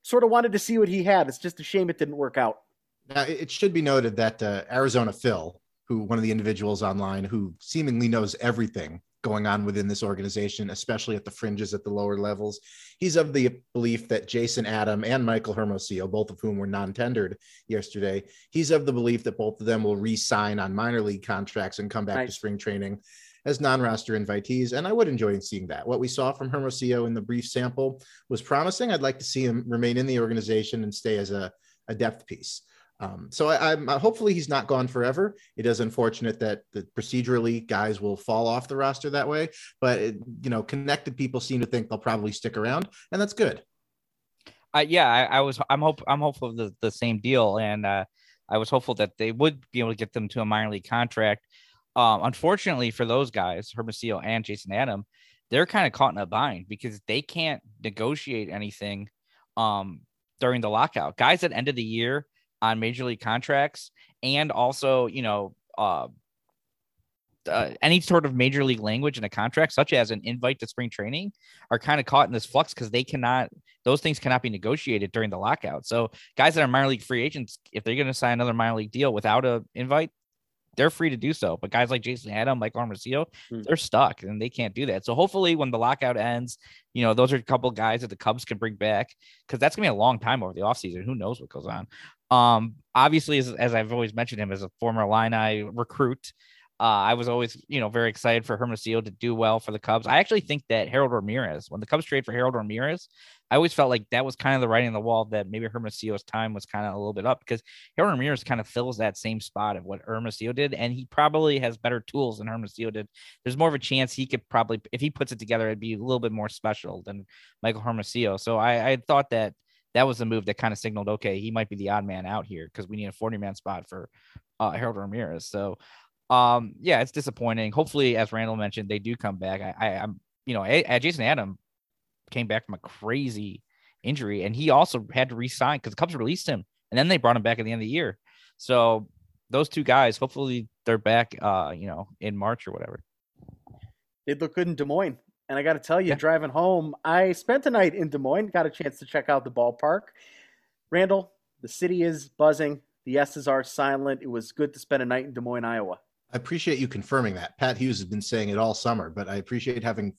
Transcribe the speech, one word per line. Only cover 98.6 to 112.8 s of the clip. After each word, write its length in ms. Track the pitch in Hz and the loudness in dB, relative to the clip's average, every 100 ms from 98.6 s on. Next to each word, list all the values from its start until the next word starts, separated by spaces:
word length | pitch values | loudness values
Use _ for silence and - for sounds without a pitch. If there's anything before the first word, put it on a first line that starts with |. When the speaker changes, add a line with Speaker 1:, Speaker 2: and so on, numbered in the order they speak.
| 120 110 110 113 | -4 -6 -2 -2
Speaker 3:
to 100 | 107 | -2
do 240 | 98 120 113 | -6 -4 0
well 240 | 113 113 | 2 0
for 120 | - | -2
the 60 | 107 | -8
Cubs. 280 | - 113 113 | 0 0 4
I 120 | 147 | 4
actually 200 | 196 214 | 4 2
think 220 | - 147 - | 0 -6 -2
that 180 | 113 98 | 0 0
Harold 240 | 127 135 | 2 2
Ramirez, 580 | 117 101 120 107 76 - | 0 -2 -4 -4 -6 -10
when 120 | 101 | -12
the 60 | 107 | -2
Cubs 180 | 156 160 | -2 0
trade 180 | 139 123 | -4 -2
for 60 | |
Harold 240 | 123 127 123 | 0 0 0
Ramirez, 540 | 107 110 139 175 - _ - - - | -4 -4 -4 -6 -10 _ -20 -14 2
I 40 | 131 | 4
always 180 | 170 | 4
felt 160 | - 135 | 4 2
like 200 | 123 104 | 2 0
that 120 | 120 | -2
was 120 | 131 - | -2 -2
kind 180 | 131 135 | 0 2
of 60 | |
the 80 | 120 | 4
writing 180 | 113 120 | 4 2
on 60 | |
the 80 | 110 | 0
wall 240 | 113 113 107 | 0 0 0
that 240 | 107 98 | -2 -4
maybe 180 | 110 113 | -6 -6
Hermosillo's 560 | 117 110 - 110 101 | -8 -8 -8 -6 -6
time 300 | - 110 113 | -6 -6 -4
was 120 | 104 - | -6 -8
kinda 200 | 104 104 | -6 -6
a 60 | 98 | -6
little 160 | 104 | -6
bit 120 | 101 113 | -4 -2
up 140 | 123 | -2
because 220 | - 113 - - - - | -2 -6 -8 -20 -8 0
Harold 160 | 269 | 2
Ramirez 300 | 143 147 131 - | 2 0 -2 -2
kinda 180 | 120 | -4
fills 360 | 107 120 127 107 | -2 -4 -4 -2
that 180 | 110 95 | -2 -2
same 240 | 113 110 | -6 -6
spot 340 | - 101 107 98 | -8 -6 -4 -4
of 80 | |
what 200 | 92 98 - | -8 -12 -8
Hermosillo 480 | 113 117 - - | -6 -6 -6 -6
did, 200 | 123 143 | -2 -2
and 200 | - 120 | -2 -4
he 120 | 123 127 | -4 -4
probably 540 | - 151 156 156 139 | 4 4 4 2 2
has 180 | 123 113 | 0 -2
better 220 | 120 120 | -2 -2
tools 380 | - 143 131 110 | -4 -2 -2 -4
than 100 | 110 | -8
Hermosillo 440 | 113 104 - | -8 -10 -8